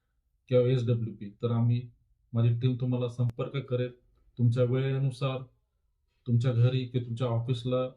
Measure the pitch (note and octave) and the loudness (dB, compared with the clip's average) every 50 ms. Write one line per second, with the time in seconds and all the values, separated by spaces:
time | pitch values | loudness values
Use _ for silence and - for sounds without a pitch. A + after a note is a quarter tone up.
0 | _ _ _ _ _ _ _ _ _ - B2+ B2 B2 B2 C3 B2+ A#2 A#2 A#2+ A#2 | _ _ _ _ _ _ _ _ _ 2 4 4 6 6 4 2 2 2 0 0
1 | - G2+ - - G#2 G2+ - - - A2+ A#2 A2+ A#2+ A#2+ A#2+ B2 B2+ A#2+ _ _ | 0 -4 -6 -10 -14 -14 -12 -6 -4 -2 0 2 2 2 2 0 -2 -6 _ _
2 | _ _ _ _ _ _ - A#2 A#2 A#2+ A#2 A#2 B2 C3 B2+ A#2+ B2+ B2+ B2 B2 | _ _ _ _ _ _ -2 0 2 2 2 2 0 0 0 0 -2 -2 -2 -2
3 | B2 A#2+ A#2 - B2 A#2+ - - - - - C#3 A#2 - B2 A#2+ B2 B2 - _ | -4 -4 -2 -2 -2 -2 -2 -4 -8 -6 -6 -8 -6 -4 -4 -4 -4 -6 -8 _
4 | _ _ _ _ _ _ _ - A#2+ A#2+ A#2 B2+ B2 A#2+ B2+ C3 C3+ C3+ C3+ C3+ | _ _ _ _ _ _ _ 0 0 2 2 2 0 0 0 0 0 -2 -2 -2
5 | C#3 C3+ A#2+ - C#3+ C3+ B2+ B2+ - - _ _ _ _ _ _ _ _ _ _ | -2 -2 -4 -4 -6 -6 -6 -6 -10 -14 _ _ _ _ _ _ _ _ _ _
6 | _ _ _ _ - A#2+ A#2+ A#2 A#2+ C3 A#2+ A#2 A#2+ B2+ C3 C3 B2+ A#2+ - B2+ | _ _ _ _ -6 0 0 0 2 2 2 4 4 4 2 0 -4 -2 -4 -6
7 | A#2 A#2+ A#2 A2+ C3 A#2+ A#2 A2+ A#2 C3 C3 A#2+ - B2+ B2+ C3 C3 C3 - | -4 -4 -6 -4 -2 -2 -2 -2 -2 -2 -4 -4 -2 -2 -2 -2 -2 -4 -8